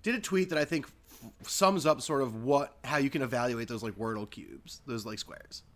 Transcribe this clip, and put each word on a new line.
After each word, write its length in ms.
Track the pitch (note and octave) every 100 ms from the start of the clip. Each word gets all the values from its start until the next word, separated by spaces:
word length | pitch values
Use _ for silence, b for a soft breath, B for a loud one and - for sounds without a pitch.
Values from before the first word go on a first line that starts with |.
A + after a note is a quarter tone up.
did 120 | G#3+
a 60 | A#3+
tweet 280 | - F#3+ F#3
that 80 | D#3+
I 60 |
think 220 | D3 D#3+ C3
f-, 600 | - - - A#2+ - -
sums 380 | - F#3+ G3 D3+
up 160 | D3+
sort 200 | - C#3+
of 200 | C3 A2
what, 320 | A#2+ C#3+ - -
how 120 | A#2+ D3
you 120 | C#3
can 120 | D3+
evaluate 460 | C3 A#2+ B2 A#2 A#2
those, 140 | A2+
like, 120 | A2 G2
Wordle 320 | A2+ G#2+ G#2
cubes, 520 | - - C2+ - - -
those, 200 | A#2 G#2+
like, 120 | G#2+
squares. 420 | - - - - -